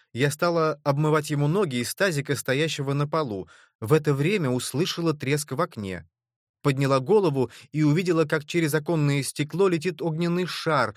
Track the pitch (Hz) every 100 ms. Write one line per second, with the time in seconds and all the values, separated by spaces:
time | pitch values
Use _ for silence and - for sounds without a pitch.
0 | _ 117 143 147 175 170 156 147 147 143
1 | 156 156 151 143 143 185 185 123 117 -
2 | 196 143 143 131 - 131 156 151 139 139
3 | 147 160 143 98 - - _ - 110 156
4 | 151 135 156 208 139 127 - 131 180 -
5 | 165 147 127 147 - 131 170 - 98 87
6 | 85 _ _ _ _ _ 147 135 139 135
7 | 127 214 185 135 120 - - 147 151 151
8 | 180 165 156 160 151 170 160 151 151 160
9 | 147 143 131 - 147 165 196 170 175 151
10 | 165 156 170 175 180 - 165 147 107